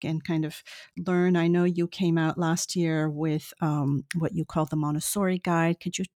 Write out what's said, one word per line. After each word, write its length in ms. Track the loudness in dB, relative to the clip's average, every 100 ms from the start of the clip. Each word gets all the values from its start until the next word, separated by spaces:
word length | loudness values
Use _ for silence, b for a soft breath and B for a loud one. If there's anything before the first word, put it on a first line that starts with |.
and 200 | -4 -4
kind 220 | -2 -2
of 180 | -2 -6 -16 B B -8
learn? 400 | 0 2 4 4
I 100 | 4
know 160 | 4
you 240 | 4 2 -2
came 300 | 0 2 4
out 180 | 2 0
last 400 | 0 0 -2 0
year 320 | 0 2 0
with, 460 | 0 0 -2 -4 -4
um, 420 | -2 0 2 0 -2
what 200 | -4 -2
you 100 | -2
call 220 | -4 -2 -2
the 100 | -2
Montessori 600 | -2 -2 -4 -2 -2 -2
Guide. 420 | 0 0 0 -2
Could 160 | -6 -8
you 80 | -8